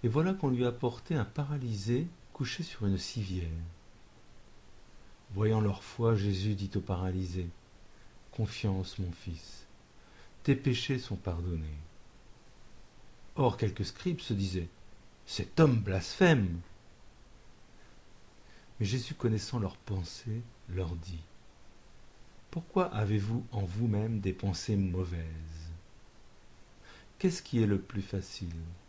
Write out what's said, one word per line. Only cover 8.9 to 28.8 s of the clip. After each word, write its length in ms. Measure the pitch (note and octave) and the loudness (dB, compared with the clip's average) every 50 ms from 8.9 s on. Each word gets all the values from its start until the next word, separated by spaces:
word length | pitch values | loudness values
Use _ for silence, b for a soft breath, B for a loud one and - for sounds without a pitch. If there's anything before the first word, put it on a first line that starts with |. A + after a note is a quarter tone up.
| - - | -4 -4
mon 120 | F#2 F2 | -4 -4
fils, 540 | E2+ - - - E2+ E2 - - - - - - - - - - B B B B B B B B B B - | -4 -6 -8 -8 -8 -8 -10 -14 -16 -16 -16 -18 -20 -20 -20 -20 B B B B B B B B B B 2
tes 120 | - C3+ | 2 2
péchés 440 | - - C#3 A#2+ A2+ - - C3+ B2 | 4 4 2 2 2 0 0 -2 -2
sont 160 | - - G#2 | -2 -4 -6
pardonnés. » 640 | F2 - - F2 E2 F2 F2+ E2+ E2 D#2 D2+ D2+ D2 D#2 - - - - - - - - - - - - - - - - - - - - - - - - - - - - - - - | -4 -2 -2 -2 -2 -2 -2 -2 -2 -2 -4 -6 -10 -12 -16 -18 -20 -20 -20 -20 -20 -20 -20 -20 -20 -20 -20 -20 -20 -20 -18 -18 -18 -18 -18 -20 -20 -20 -20 -18 -18 -18 -8 0 4
Or, 200 | C#3 A#2+ G#2 - | 4 4 4 4
quelques 280 | B2 G#2 - - G2+ | 0 0 2 0 -4
scribes 360 | - - - - F3+ E3+ - | -4 -4 -4 -2 -2 -2 -2
se 140 | - - A2+ | -2 -2 0
disaient, « 340 | G2 G2 F#2+ F2+ F#2 E2+ E2 - - - - - - - - - - - | 2 2 2 0 -2 -4 -4 -8 -16 -18 -18 -18 -18 -20 -20 -20 -20 -12
Cet 360 | - - - F#2+ - - - | -8 -4 -4 -4 -2 6 8
homme 180 | D#3+ D3 B2 A2+ | 8 10 10 6
blasphème. » 800 | G2 G2 F#2 F#2+ - - - - F#3 F3+ D#3+ B2+ G2+ F2+ E2+ E2+ F2 - - - - - - - - - - - - - - - - - - - - - - - - - - - - - - - - - - - B B B B B B B - | 4 2 0 0 0 -2 4 8 10 10 10 8 6 4 0 -2 -6 -10 -16 -20 -20 -20 -20 -20 -20 -20 -20 -20 -20 -20 -20 -20 -20 -20 -20 -20 -20 -20 -20 -20 -20 -20 -20 -20 -20 -20 -20 -20 -20 -20 -20 -20 B B B B B B B -2
Mais 60 | A#2 | 0
Jésus, 280 | F#2+ A#2 C3 A2+ - - | 0 0 0 -2 -4 -8
connaissant 440 | - - A#2+ A2 G#2 - - - B2 | 0 2 2 2 2 0 -2 -2 -2
leurs 200 | G2+ F#2 - - | -2 -2 -4 -8
pensées, 640 | - - G#2 F#2+ F2 D#2+ - - - A2 G#2+ A#2 A#2 A2+ - - - - | -8 -4 -4 -4 -2 -4 -8 -10 -8 -6 -6 -6 -6 -10 -16 -20 -12 -8
leur 300 | F2 F#2 F#2 E2 E2+ E2 | -4 -4 -2 -2 -4 -6
dit, 260 | D#2+ F2+ F2 D#2+ D#2+ - - - - - - - - - - - - - - - - - - - - - - - - - | -6 -8 -10 -10 -10 -12 -18 -20 -20 -20 -20 -20 -20 -20 -20 -20 -20 -20 -20 -20 -20 -20 -20 -20 -20 -20 -20 -20 -18 -8
Pourquoi 420 | - E3 E3 - - F#3+ F#3 - - | -8 -8 -8 0 2 2 2 2 2
avez-vous 520 | A2 G#2+ G2 G#2+ G#2+ G2 G#2+ A2+ A#2+ - - - | 0 0 2 2 2 2 2 0 -2 -2 -2 -4
en 80 | G#2+ | -4
vous-même 580 | G2 F2 F2 G#2 A#2+ A#2 G#2 G#2 G#2+ A2+ A2+ G#2+ | -2 -2 0 0 2 2 2 2 0 0 -2 0
des 140 | F#2+ G2 F#2 | 0 -2 -2
pensées 420 | - - G2+ F2+ - - - G#2+ | 0 0 -2 0 -2 0 0 2
mauvaises ? 960 | G2+ G2 F#2 F2 F#2 F#2 E2+ F2 E2+ E2 D#2+ D#2 D#2+ D#2+ D#2+ D#2+ D#2+ D#2+ D#2+ E2 D#2+ - - - - - - - - - - - - - - - - - - - - B B B B B B - - | 2 2 2 2 0 0 -2 -2 -4 -4 -6 -8 -8 -10 -10 -10 -10 -10 -10 -12 -12 -14 -18 -20 -20 -20 -20 -20 -20 -20 -20 -20 -20 -20 -20 -20 -20 -20 -20 -20 -20 B B B B B B -10 2
Qu'est-ce 220 | - F#3 F3 - | 2 2 2 2
qui 220 | - - - A#2 A2 | -4 0 4 4 6
est 40 | G#2 | 6
le 120 | G2+ F#2+ | 6 2
plus 220 | - - - G2+ | 0 -2 -4 -4
facile ? 480 | G2 - - F#2+ F2 - - - F#2 E2+ E2 E2 E2 E2 E2+ F2 | -4 -2 -4 -4 -4 -6 -8 -8 -8 -8 -6 -8 -8 -10 -12 -14